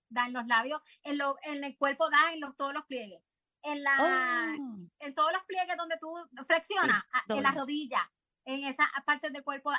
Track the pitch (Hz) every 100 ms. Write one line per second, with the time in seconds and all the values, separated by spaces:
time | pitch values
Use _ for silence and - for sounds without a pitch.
0 | _ 233 247 247 233 226 254 302 _ -
1 | 294 285 277 269 302 285 277 - 277 277
2 | 320 294 320 330 277 - 277 294 - 254
3 | 208 170 _ _ _ _ 294 294 277 269
4 | 320 349 254 247 320 302 262 208 170 -
5 | 285 277 311 370 - 370 359 339 330 320
6 | 320 339 330 254 269 330 330 392 302 208
7 | - 254 - 277 269 294 269 294 269 233
8 | 170 _ _ _ 262 269 277 269 294 277
9 | 285 294 302 277 285 277 285